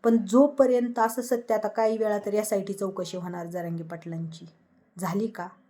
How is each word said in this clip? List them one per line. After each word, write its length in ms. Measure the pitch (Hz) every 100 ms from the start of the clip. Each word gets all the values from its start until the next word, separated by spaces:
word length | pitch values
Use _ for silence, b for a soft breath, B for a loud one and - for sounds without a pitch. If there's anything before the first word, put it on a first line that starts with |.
पण 140 | 233 226 190
जोपर्यंत 720 | 233 285 285 262 247 240 240
असं 220 | 226 240
सत्य, 320 | 240 240 233
आता 140 | 214 214
काही 300 | 220 220 220
वेळा 200 | 214 208
तर 160 | 208
एसआयटी 400 | 208 214 202 190
चौकशी 440 | 196 196 185 180 185
होणार 280 | 175 175 170
जरांगे 380 | 175 170 170
पाटलांची, 600 | 160 170 170 165 165 - 170 _ _ _ _ -
झाली 280 | 180 190 220
का? 200 | - 180 -